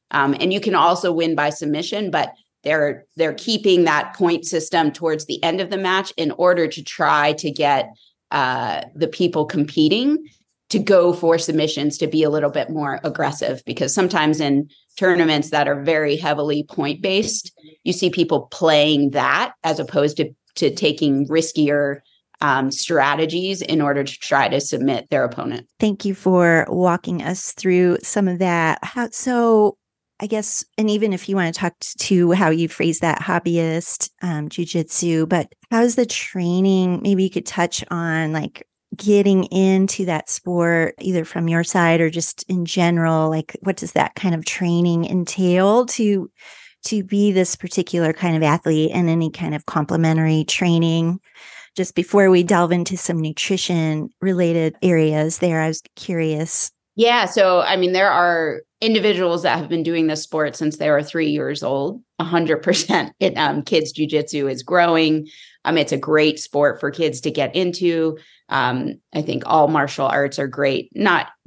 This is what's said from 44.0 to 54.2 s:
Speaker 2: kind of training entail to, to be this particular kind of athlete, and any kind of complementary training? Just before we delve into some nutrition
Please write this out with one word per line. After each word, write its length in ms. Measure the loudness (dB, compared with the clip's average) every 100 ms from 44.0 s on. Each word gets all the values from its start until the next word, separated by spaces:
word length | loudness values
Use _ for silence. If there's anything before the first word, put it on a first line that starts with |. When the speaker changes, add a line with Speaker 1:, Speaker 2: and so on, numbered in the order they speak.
| -2 -2
Speaker 2:
kind 180 | -2
of 120 | -2 -4
training 600 | -4 0 2 2 2 0
entail 800 | -2 -4 0 2 4 4 2 0
to, 440 | 0 0 0 -2 _ -20 -20 -20 _ -6
to 180 | -4
be 280 | -2 2 4
this 240 | 4 0 -2
particular 580 | -6 -4 -2 0 0
kind 220 | 0 0 2
of 80 |
athlete, 480 | 2 2 2 0 2
and 160 | 2 2
any 220 | 2 -2
kind 240 | -4 -6
of 120 | -6 -4
complementary 760 | -4 -2 0 2 2 2 2 0
training? 760 | 0 2 2 2 0 0 -4 _ -20 -20 -20 -14 -6
Just 160 | -4
before 380 | -4 2 4 6
we 100 | 6
delve 300 | 4 2 2
into 260 | 0 -2 -6
some 220 | -4 -2
nutrition 920 | -4 -4 -4 -2 -2 0 0 -2 -6 -6